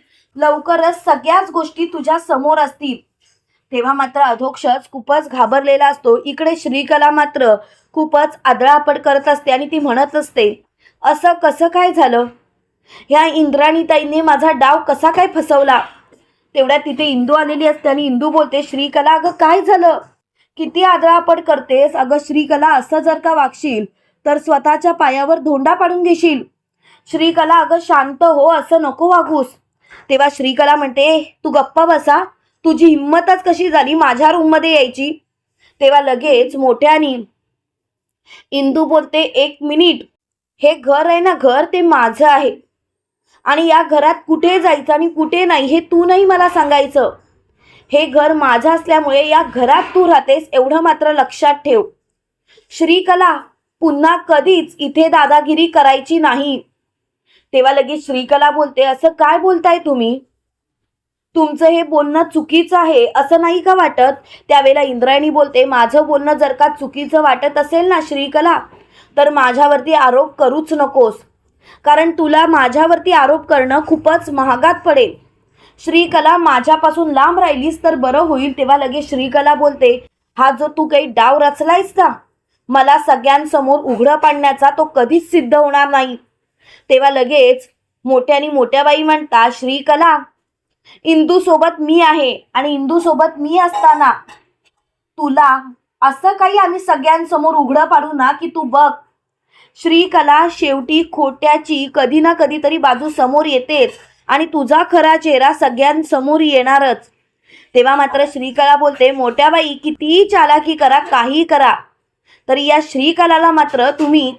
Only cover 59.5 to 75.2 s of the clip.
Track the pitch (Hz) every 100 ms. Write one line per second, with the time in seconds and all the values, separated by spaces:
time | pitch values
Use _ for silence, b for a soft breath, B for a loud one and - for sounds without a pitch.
59.5 | 349 349 339 320 254 226 262 _ _ _
60.5 | _ _ _ _ _ _ _ _ 330 311
61.5 | 302 320 339 320 302 294 302 330 320 -
62.5 | 320 330 359 320 285 233 254 277 330 339
63.5 | 349 349 226 254 - 254 277 B B -
64.5 | 285 269 285 277 247 247 285 302 285 285
65.5 | 254 262 254 233 294 302 285 285 302 285
66.5 | 254 294 294 269 277 285 311 294 247 285
67.5 | 294 294 330 359 349 311 277 277 302 330
68.5 | 311 - b b b b - 285 285 254
69.5 | 240 294 285 311 302 254 247 - - 254
70.5 | 294 311 302 277 269 233 208 _ _ _
71.5 | _ b b 285 302 330 330 311 311 330
72.5 | 311 254 269 330 330 370 330 269 311 311
73.5 | 294 262 277 302 311 311 339 320 277 269
74.5 | 254 311 - - 285 208 -